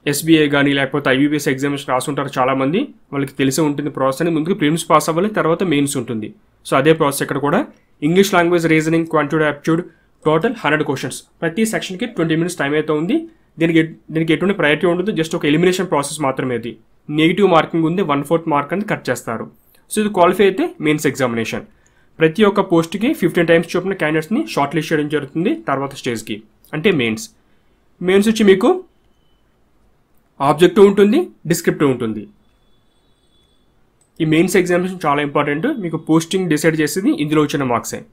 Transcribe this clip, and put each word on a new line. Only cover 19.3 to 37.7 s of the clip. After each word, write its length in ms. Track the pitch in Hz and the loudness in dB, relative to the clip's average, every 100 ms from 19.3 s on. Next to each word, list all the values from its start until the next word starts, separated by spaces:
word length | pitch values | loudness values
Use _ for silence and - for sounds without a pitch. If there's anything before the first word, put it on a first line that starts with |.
| 110 110 _ _ _ _ | -10 -10 _ _ _ _
So 60 | - | -4
ఇది 80 | 208 202 | -2 4
క్వాలిఫై 280 | 175 180 202 | 2 6 4
అయితే 160 | - 349 339 151 | 4 -4 -2 -2
మెయిన్స్ 180 | 151 151 | 0 0
ఎగ్జామినేషన్. 520 | 120 131 117 110 113 101 _ _ _ _ _ | 0 -2 -2 -4 -6 -10 _ _ _ _ _
ప్రతి 260 | 160 160 208 | 0 4 2
ఒక్క 100 | 202 - | 2 2
పోస్ట్కి 360 | 170 165 202 226 320 | 0 0 -2 -2 0
ఫిఫ్టీన్ 260 | 170 180 170 | 0 0 4
టైమ్స్ 180 | 170 180 | 2 2
చొప్పున 220 | 185 175 190 | -4 -4 -4
క్యాండిడేట్స్ని 400 | 156 160 156 226 330 - | -2 -2 -2 -4 -2 -2
షార్ట్ 200 | 143 160 | -2 -2
లిస్ట్ 140 | 151 | -2
చేయడం 160 | 156 147 147 | -2 -2 -4
జరుగుతుంది 340 | 139 160 180 330 - | -4 -4 -2 -2 -4
తర్వాత 240 | 135 139 135 | -4 -6 -8
స్టేజ్కి, 360 | 135 117 107 104 - _ _ 151 | -6 -6 -8 -12 -12 _ _ -2
అంటే 160 | 180 170 | 0 2
మెయిన్స్. 240 | 117 110 - _ _ _ _ _ _ _ 180 | 0 -2 -8 _ _ _ _ _ _ _ 0
మెయిన్స్ 180 | 196 208 | 2 2
వచ్చి 120 | 220 208 | 2 4
మీకు 180 | 190 233 370 - _ _ _ _ _ _ _ _ _ _ _ _ _ _ _ 139 | 4 4 0 -4 _ _ _ _ _ _ _ _ _ _ _ _ _ _ _ -2
ఆబ్జెక్టివ్ 360 | 147 175 196 202 | 4 4 8 6
ఉంటుంది, 300 | 196 202 262 359 _ 151 | 8 4 4 0 _ -4
డిస్క్రిప్టివ్ 380 | 170 - - 147 | 0 0 0 0
ఉంటుంది. 280 | 120 117 107 101 _ _ _ _ _ _ _ _ _ _ _ _ _ _ _ _ _ _ _ | 0 -4 -6 -12 _ _ _ _ _ _ _ _ _ _ _ _ _ _ _ _ _ _ _
ఈ 20 | 160 | 0
మెయిన్స్ 200 | 156 180 202 | 2 4 2
ఎగ్జామినేషన్ 420 | 175 175 180 185 | 2 0 -2 -4
చాలా 160 | 160 143 147 | -2 0 0
ఇంపార్టెంట్, 380 | 147 147 147 226 285 | -2 -2 -2 -2 -4
మీకు 140 | 175 160 - | -6 -8 0
పోస్టింగ్ 380 | 160 160 190 185 | 0 2 -4 0
డిసైడ్ 240 | 151 165 156 | 0 0 0
చేసేది 300 | 151 190 214 311 | -2 0 -2 -2
ఇందులో 180 | 147 156 147 | 0 0 0
వచ్చిన 180 | 151 135 | -2 -2